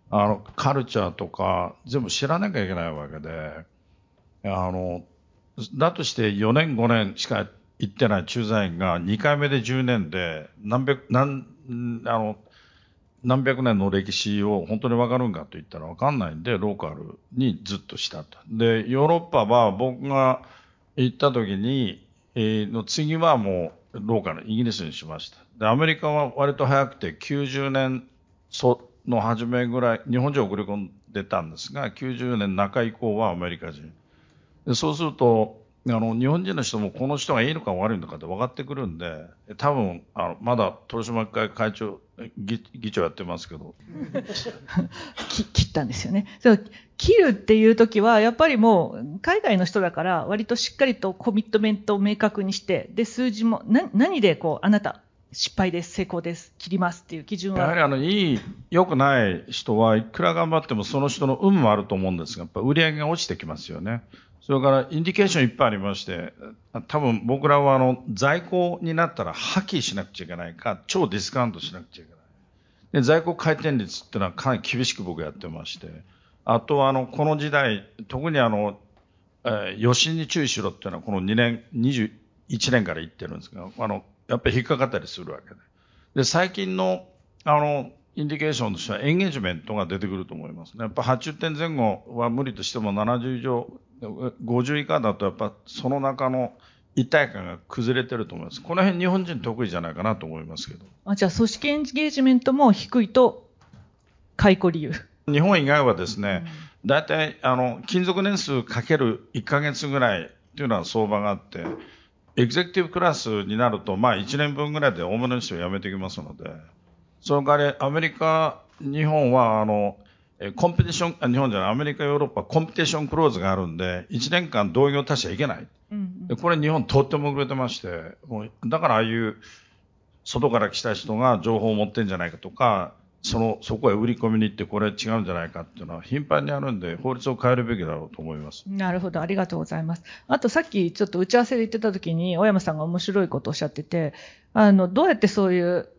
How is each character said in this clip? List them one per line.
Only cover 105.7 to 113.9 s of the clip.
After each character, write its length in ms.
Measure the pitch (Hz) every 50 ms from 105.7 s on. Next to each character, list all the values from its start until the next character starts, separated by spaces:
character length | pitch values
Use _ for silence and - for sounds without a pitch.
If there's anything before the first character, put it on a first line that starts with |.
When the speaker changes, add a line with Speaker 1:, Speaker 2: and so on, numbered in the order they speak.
| 147 151 135
Speaker 1:
は 100 | 120 98
で 100 | 87 90 -
す 120 | 98 98
ね、 220 | 101 101 95 87 85 82 - - - - _ _
Speaker 2:
う 40 | -
ん。 20 | 104
Speaker 1:
大 180 | 139 156 156
体 300 | - 156 160 156 151 - -
あ 120 | - 127 127
の、 260 | 127 127 127 117 - -
勤 180 | - - 180 180
続 200 | 185 180 190 190
年 140 | 202 202 -
数 260 | - 151 139 123 117
か 180 | - - 123
け 160 | 113 - 160 143
る 300 | 131 113 104 - - _ -
一 100 | 120 101
ヶ 160 | - 147 143
月 260 | 147 147 127 - 156
ぐ 140 | 143 139 139
ら 180 | 127 113 98 85
い 40 | 82
っ 40 | - - _ _ _ -
て 60 | -
い 20 | 143
う 40 | 117
の 60 | 110
は 100 | 90 82
相 220 | - - 113 107
場 140 | 101 104 101
が 100 | 104 104
あ 40 | 98
っ 60 | 98
て、 240 | - - - 87 82 85 - - - - - _ _ _ _ _ _ _ - -
エ 60 | 123
グ 80 | 117
ゼ 140 | 131 175 175
ク 60 | 175
テ 80 | - 190
ィ 40 | 175
ブ 60 | 160
ク 100 | - 180
ラ 140 | 175 170 147
ス 300 | - - 113 107 104 95
に 120 | 98 107
な 140 | 113 123 117
る 100 | 107 95
と、 160 | - 104